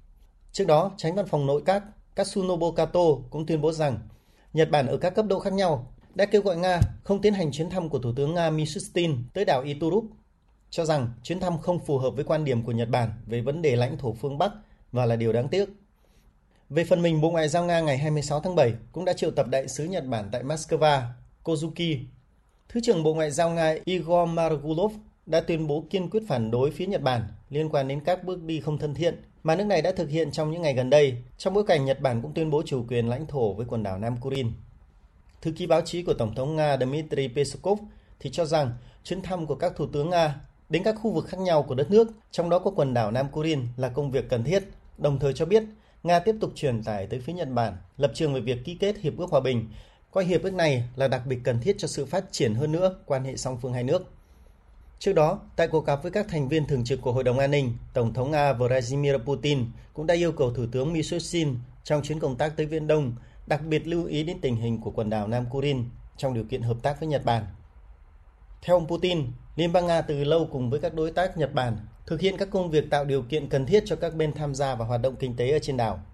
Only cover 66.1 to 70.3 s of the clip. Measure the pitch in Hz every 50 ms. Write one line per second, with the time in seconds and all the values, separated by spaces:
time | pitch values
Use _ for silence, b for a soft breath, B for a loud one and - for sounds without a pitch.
66.1 | - - 139 131 127 113 107 - 131 117 117 120 117 117 - 143 147 - 160 156
67.1 | 147 123 - 117 117 113 101 92 - - - - - - - - - - - -
68.1 | - - - - - - - - - - - 170 180 180 165 151 170 165 175 180
69.1 | 180 160 139 120 - - - - - 147 165 175 170 180 175 170 165 165 151 -
70.1 | 151 139 143 143